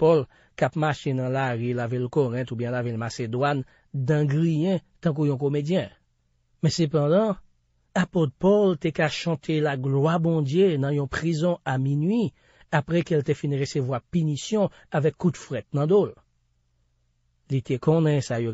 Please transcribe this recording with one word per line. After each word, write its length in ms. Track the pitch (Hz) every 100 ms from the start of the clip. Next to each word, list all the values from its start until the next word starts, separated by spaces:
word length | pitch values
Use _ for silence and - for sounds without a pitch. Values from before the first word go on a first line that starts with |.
Pòl 260 | 160 165 - _ _ -
k'ap 200 | 135 165
mache 360 | 151 139 151 131
nan 160 | 127
lari 380 | 131 131 117 120
lavil 340 | 123 117 123 123
Korent 400 | 151 131 120 123
oubyen 220 | 113 120
lavil 260 | 123 120 110
Masedwan. 640 | 113 - 117 123 143 143 127 _ _
Dangriyen 840 | 143 131 151 147 143 170 156 175 180 - _
tankou 300 | 170 151 147
yon 100 | 131
komedyen, 480 | 143 147 147 180 107 - _ _ _ _ _ _
men 140 | 156
sepandan, 600 | - 160 156 143 180 220 196 - _ _ _ _
apot 380 | 190 175 180 156 -
Pòl 320 | 185 208 196 170
te 80 | 165
ka 160 | 151 156
chante 540 | - 170 156 - 156
la 140 | 147 139
glwa 380 | 135 135 151 175
Bondye 540 | 165 165 139 160 196 147
nan 140 | 139 147
yon 100 | 139
prizon 540 | - 165 160 175 175
a 140 | - 131
minwi. 540 | 135 143 160 233 180 - _ _ _
Apre 300 | 156 - 170 -
ke 80 |
l 80 | 156
te 140 | 143 143
fin 160 | 151
resevwa 460 | 139 139 151 123 123 -
pinisyon 600 | 175 156 143 - 214 190 - - 156
avèk 160 | 147
kou 200 | - 180
de 40 | -
frèt 280 | - 127 - 143
nan 100 | 156
do 100 | 202 143
l, 60 | - _ _ _ _ _ _ _ _ _ _ _ _ -
li 80 | 135
te 160 | - 131
konnen 440 | - 160 156 147
sa 160 | - 117
yo 80 | 117